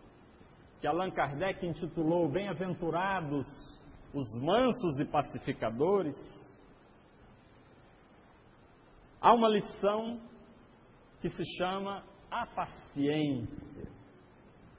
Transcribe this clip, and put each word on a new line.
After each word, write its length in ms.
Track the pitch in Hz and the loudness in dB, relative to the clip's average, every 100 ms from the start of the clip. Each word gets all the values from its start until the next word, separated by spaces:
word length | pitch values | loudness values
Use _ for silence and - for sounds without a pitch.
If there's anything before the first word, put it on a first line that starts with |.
| - - - - - - - - | -20 -20 -20 -20 -20 -20 -20 -6
que 60 | 147 | -2
Allan 240 | 165 185 | 0 0
Kardec 560 | - 143 143 190 185 175 | 0 0 0 -2 -2 -4
intitulou 640 | 156 170 170 156 175 160 | -4 -4 0 2 4 4
Bem-aventurados 1160 | 160 202 160 185 170 170 160 196 190 151 143 127 - - - - - - | 0 -2 -2 -4 -2 -2 0 0 0 -2 -4 -4 -10 -18 -20 -20 -20 -10
os 280 | 143 120 113 | -6 -6 -4
mansos 580 | 143 214 254 - 175 135 | 2 4 4 2 0 0
e 60 | - | 0
pacificadores, 1120 | 151 - 131 - 127 113 113 165 202 156 123 - - - - - - - - - - - - - - - - - - - - - - - - - - - - - - | 0 0 -4 -6 -2 -2 2 2 4 0 -4 -12 -20 -20 -20 -20 -20 -20 -20 -20 -20 -20 -20 -20 -20 -20 -20 -20 -20 -20 -20 -20 -20 -20 -20 -20 -20 -20 -20 -20 4
há 140 | 185 | 8
uma 160 | 233 226 | 8 8
lição 720 | 208 - - 196 214 226 233 - - - - - - - - - - | 4 0 -2 0 0 -2 -8 -12 -20 -20 -20 -20 -20 -20 -20 -20 -6
que 100 | 175 | -6
se 140 | - 170 - | -4 -6 -2
chama 460 | 180 190 196 196 - - - | -2 -2 -4 -8 -12 -20 -8
a 160 | 226 233 | -6 -4
paciência. 1400 | - 165 - - 143 143 151 151 127 117 - - - - - - - - - - - - | -4 -6 -8 -10 -2 2 2 2 0 -4 -10 -14 -14 -14 -16 -20 -20 -20 -20 -20 -20 -20